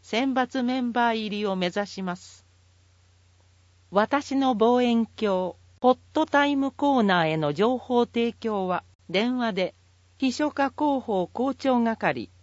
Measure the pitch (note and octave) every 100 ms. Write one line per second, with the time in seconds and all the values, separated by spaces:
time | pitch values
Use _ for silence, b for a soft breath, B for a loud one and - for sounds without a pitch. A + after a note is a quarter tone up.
0 | - G#3+ C4+ C4 B3 C4+ B3 B3+ B3 A#3
1 | A#3+ A3+ G#3+ G#3 G#3 F#3+ F3+ G#3 G3+ -
2 | F#3 F3+ - - _ _ _ _ _ _
3 | _ _ _ _ _ _ _ _ _ F#3
4 | A3 C#4 C#4+ C4+ C4 A3+ A3+ B3 B3 A#3
5 | A3+ - G#3+ F#3 F#3 - _ _ B3 B3+
6 | _ - D#4 C#4+ C#4+ C#4+ C4+ - C#4+ C4
7 | G#3 F3+ D#3+ D#3+ D3+ D3 G#3+ B3+ - A#3+
8 | A#3+ A#3+ A#3 A3+ A3+ G#3 F#3 F3 - _
9 | - F3 A#3+ B3+ A#3 F#3+ F3+ - _ _
10 | _ _ C4 A#3+ D4+ - C#4 - D4+ C#4
11 | A#3+ G3 E3+ - C4 C4 C4+ B3 A#3 A3+
12 | F#3 B2+ G2+ _